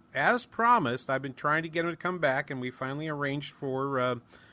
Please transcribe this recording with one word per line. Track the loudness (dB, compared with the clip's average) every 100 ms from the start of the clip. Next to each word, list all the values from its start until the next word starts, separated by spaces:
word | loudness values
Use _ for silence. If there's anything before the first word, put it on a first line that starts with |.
| _
as | 0 2 2 -2
promised, | 0 4 6 4 -2 -2
I've | -2
been | -2 -4
trying | 0 0
to | 0
get | -2 -2
him |
to | -2
come | -4 0
back, | 2 2 -2
and | -6
we | -6
finally | -6 -6 -4 -4
arranged | -2 -2 -2 -6
for, | -8 -4 -2 0 0
uh, | 0 -2 -8 -20 -20